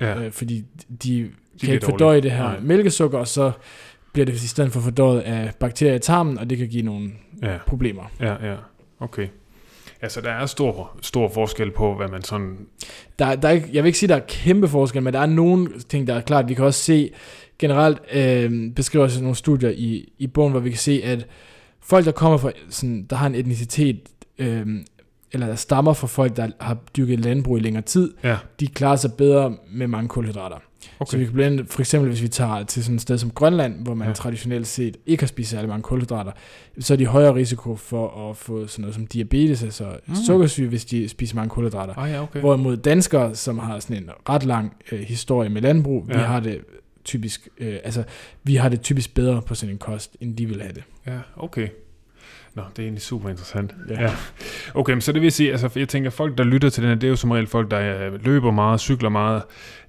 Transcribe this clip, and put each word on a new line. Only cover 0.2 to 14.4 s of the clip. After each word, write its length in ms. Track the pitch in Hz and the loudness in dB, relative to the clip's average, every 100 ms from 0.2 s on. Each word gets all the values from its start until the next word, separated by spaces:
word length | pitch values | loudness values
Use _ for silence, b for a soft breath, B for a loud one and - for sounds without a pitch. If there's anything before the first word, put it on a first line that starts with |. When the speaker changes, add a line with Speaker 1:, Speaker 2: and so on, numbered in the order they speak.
Speaker 2:
Øh, 80 | 110 | -6
fordi 320 | - 117 113 110 - - 120 | -8 -6 -6 -8 -20 -18 -8
de 240 | 123 123 110 - _ - | -2 -2 -2 -12 _ -8
Speaker 1:
De 40 | |
Speaker 2:
kan 60 | 139 | 0
Speaker 1:
bliver 80 | |
Speaker 2:
ikke 100 | 117 143 | 0 0
Speaker 1:
dårlige. 60 | - | 4
Speaker 2:
fordøje 220 | 156 147 | 6 6
det 100 | 131 | 4
her 120 | 123 | 0
Speaker 1:
Nej. 160 | 123 98 | -2 -2
Speaker 2:
mælkesukker, 580 | 135 190 196 - 151 131 | 2 4 4 2 0 0
og 100 | 120 | -2
så 240 | 143 135 120 B B B B _ | 0 0 0 B B B B _
bliver 140 | 143 131 | 0 0
det 80 | |
i 140 | 120 120 | 0 -4
stedet 240 | - 135 | 0 0
for 80 | 120 | 0
fordøjet 400 | 120 123 131 120 | -2 4 4 4
af 320 | 117 113 110 - | 0 -4 -4 -4
bakterier 340 | 123 - 147 | -4 2 2
i 40 | 127 | 2
tarmen, 400 | - 175 160 117 | 2 2 2 -2
og 120 | 120 | -4
det 80 | 127 | -4
kan 100 | 117 | -2
give 140 | 117 | -4
nogle 280 | 110 104 104 107 - - | -4 -4 -8 -12 -20 -8
Speaker 1:
Ja. 140 | 117 - - | -6 -4 -4
Speaker 2:
problemer. 360 | 127 120 98 104 - | 0 -2 -4 -14 -6
Speaker 1:
Ja, 300 | 113 101 107 | -4 -4 -6
ja. 40 | 101 - _ _ - | -8 -12 _ _ -14
Okay. 260 | - - 98 - b b b b b b | -10 -8 -8 -10 b b b b b b
Ja, 60 | 110 | -10
så 120 | 120 | -8
der 100 | 117 | -6
er 160 | 113 139 | -6 -6
stor, 500 | - 131 92 92 - | 0 -2 -2 -10 -12
stor 280 | - 123 104 | -6 0 0
forskel 360 | 107 107 - 101 | 0 -2 -2 -4
på, 240 | - 107 | 0 0
hvad 140 | 101 95 | 0 -6
man 140 | 92 | -8
sådan 340 | - 104 95 95 101 _ B B B - | -6 -6 -6 -10 -18 _ B B B -2
Speaker 2:
Der, 160 | 135 135 | 0 2
der 120 | 151 | 4
er 40 | |
ikke, 160 | 170 156 | 4 2
jeg 100 | 143 | 2
vil 60 | 165 | 4
ikke 100 | 165 | 4
sige, 100 | 196 | 4
der 80 | 143 | 2
er 40 | - | 2
kæmpe 400 | - | -2